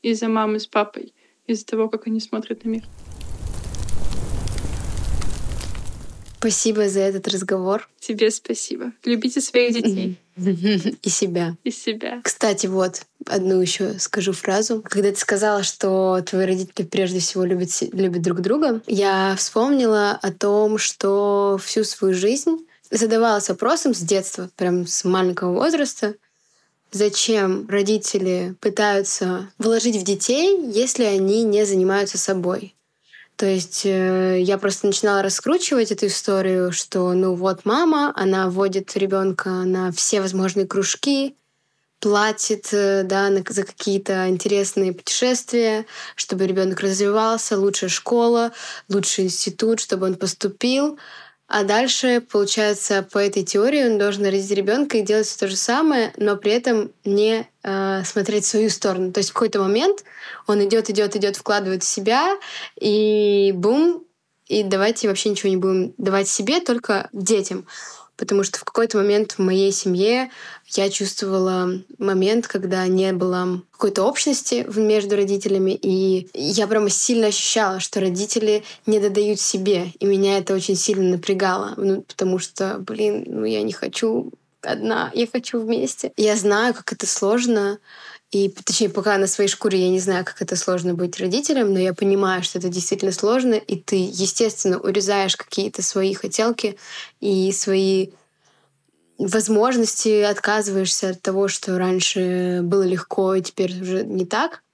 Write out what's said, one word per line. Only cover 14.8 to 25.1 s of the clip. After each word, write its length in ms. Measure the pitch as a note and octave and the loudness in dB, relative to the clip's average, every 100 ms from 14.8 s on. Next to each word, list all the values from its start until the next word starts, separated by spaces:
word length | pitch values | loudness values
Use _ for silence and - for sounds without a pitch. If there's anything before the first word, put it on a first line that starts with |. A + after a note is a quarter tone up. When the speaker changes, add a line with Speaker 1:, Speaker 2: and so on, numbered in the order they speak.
Speaker 2:
Когда 280 | G#3+ G3+ G3+ | -2 0 2
ты 80 | G3 | 0
сказала, 460 | - G3+ G#3+ G#3 | -2 0 2 0
что 580 | F#3+ - G3 F#3+ F#3+ F#3 F3+ | -2 -2 0 2 2 2 0
твои 200 | F#3+ F#3+ | 0 0
родители 400 | F#3 F#3 - E3+ | 0 -2 -6 -4
прежде 340 | G3+ F#3 F#3 | -2 0 0
всего 240 | E3+ F#3+ | -2 0
любят 280 | F3+ F3+ F3+ | 0 0 -2
се-, 180 | - - | -4 -4
любят 300 | F#3+ F#3+ F3 | 0 0 2
друг 180 | F3 F3 | 0 0
друга, 420 | F#3 C#4+ D4+ A3+ - | 0 2 2 0 -2
я 480 | G#3 G3 F#3+ F#3+ F#3+ | 0 2 2 2 0
вспомнила 720 | - A3 B3+ C#4+ A#3 G#3+ G3+ - | -2 0 2 4 4 4 2 0
о 100 | G3 | -4
том, 460 | - G3+ G#3 G#3+ G#3+ | -2 0 2 2 2
что 840 | - - G3 G3 G3+ G3+ G3+ G3 | -2 -2 0 2 2 2 2 0
всю 220 | - - | -2 -2
свою 300 | G#3+ - F#3+ | -2 0 0
жизнь 520 | F#3 G3+ C4+ E4 E4 - _ _ | 2 0 0 0 -2 -6 _ _
задавалась 600 | A3 A3 A3+ A#3 G#3 G3+ | -2 2 2 4 2 0
вопросом 440 | F#3 A3+ E4 C#4+ | -2 0 2 0
с 60 | A3 | -2
детства, 500 | E3+ G3 F#3 - F#3 - | 0 0 -2 -10 -12 -2
прям 320 | F3+ F3+ F3 | 0 0 -2
с 160 | - | -2
маленького 480 | F#3 | 0